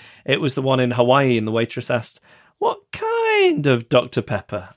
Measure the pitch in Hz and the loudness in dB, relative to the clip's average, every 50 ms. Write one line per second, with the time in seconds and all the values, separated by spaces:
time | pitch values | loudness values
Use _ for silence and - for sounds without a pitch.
0 | - - - - _ - 139 - 160 135 - 143 131 135 131 127 127 120 120 123 | -18 -20 -20 -12 _ -2 -2 0 0 -2 -2 -2 0 0 2 2 2 0 2 2
1 | 120 123 131 139 139 131 120 113 110 110 110 113 117 - - 127 - - 127 123 | 4 4 4 4 4 2 2 0 0 -2 -2 -2 -2 -2 -4 -8 -6 -4 -4 -4
2 | 120 - - - _ _ - _ _ _ _ _ 403 466 466 - _ _ - - | -4 -8 -12 -16 _ _ -20 _ _ _ _ _ -4 -4 -4 -4 _ _ -12 -8
3 | 440 440 466 466 453 440 427 415 381 359 311 220 143 139 127 117 117 - 139 123 | -6 -4 -2 -2 0 0 2 2 2 2 2 2 2 2 2 0 0 2 2 2
4 | 123 123 - 120 - - 107 101 - - - 95 90 - - | 2 2 -2 -6 -4 -4 -6 -8 -6 -8 -10 -10 -10 -12 -18